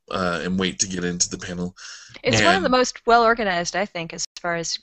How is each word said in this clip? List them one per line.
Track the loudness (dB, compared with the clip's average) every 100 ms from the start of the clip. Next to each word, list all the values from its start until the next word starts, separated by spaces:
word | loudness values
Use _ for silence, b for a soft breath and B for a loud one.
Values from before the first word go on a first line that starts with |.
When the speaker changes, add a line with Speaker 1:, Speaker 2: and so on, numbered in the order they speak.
| -10
Speaker 1:
uh, | -4 -2 -2
and | -2 0
wait | -2 -2
to | -4
get | -2
into | -4 -2 -2
the | -4
panel. | -8 -6 -6 -8 B B B B
Speaker 2:
It's | 0 4
one | 4
of | 4
Speaker 1:
And |
Speaker 2:
the | 4
most | 2 2 -2 4
well-organized, | 6 6 4 0 0 -2 -2
I | -4
think, | -6 -10
as | -8 -10 -8
far | -4 -4
as | -4 -6